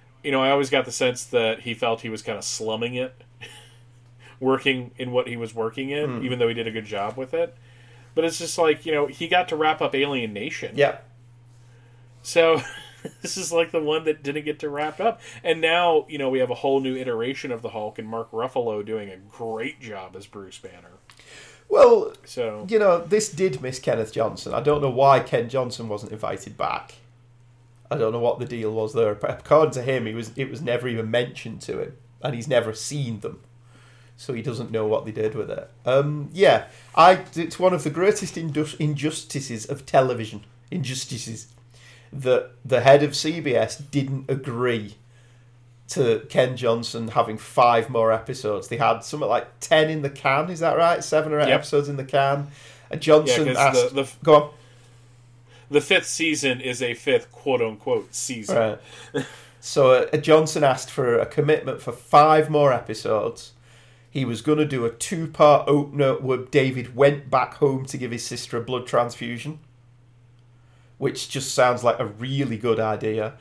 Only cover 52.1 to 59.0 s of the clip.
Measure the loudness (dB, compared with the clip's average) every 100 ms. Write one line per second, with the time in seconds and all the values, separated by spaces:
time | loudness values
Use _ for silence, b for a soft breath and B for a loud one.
52.1 | 0 2 0 -6 B B B B -4 6
53.1 | 6 6 2 2 2 4 4 2 0 -6
54.1 | -2 6 6 6 -6 b b b b b
55.1 | _ -20 _ _ b b 0 2 0 0
56.1 | -2 -2 0 -2 -2 -4 -4 -4 -4 0
57.1 | 0 0 -8 -2 0 0 -4 -2 -2 -4
58.1 | -10 -8 -8 -2 0 0 -2 B B